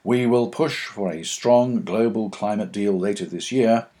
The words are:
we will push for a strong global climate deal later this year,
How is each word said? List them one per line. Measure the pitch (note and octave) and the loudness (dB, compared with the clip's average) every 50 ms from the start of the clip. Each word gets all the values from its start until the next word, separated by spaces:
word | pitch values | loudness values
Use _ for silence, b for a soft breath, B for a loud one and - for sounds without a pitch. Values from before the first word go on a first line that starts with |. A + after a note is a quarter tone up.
| - | -2
we | G2+ B2 B2 B2 | 0 0 2 2
will | A#2 A#2+ A#2+ A#2+ | 2 2 2 2
push | - - - D#3+ C#3 B2+ - - | 0 -2 -2 -2 -2 -2 -6 -8
for | - - G#2+ G2 F2+ | -10 -6 -4 -4 -4
a | D#2+ D#2+ E2 | -4 -6 -8
strong | - - - - A#2+ A#2+ B2 B2 B2+ A#2+ G#2 | -10 -10 -2 2 4 6 6 4 2 0 -2
global | F2+ - - A2 A#2 A#2 G#2+ A2+ A2 G#2 | -4 -2 0 0 2 2 0 -2 -4 -4
climate | - - G#2+ G#2 G#2 G2+ G2+ F#2 | -6 -4 -4 -2 -2 -2 -4 -6
deal | F#2 G2+ G2+ G#2 G2 | -4 -2 0 0 0
later | F2+ F#2 G#2 G2+ G2+ F#2 | 0 0 -2 -2 -4 -6
this | D#2 F2 E2 - - | -8 -8 -10 -8 -2
year, | B2 C3 A#2+ A2+ A2+ A2+ - - b b | 2 2 4 4 4 2 0 -4 b b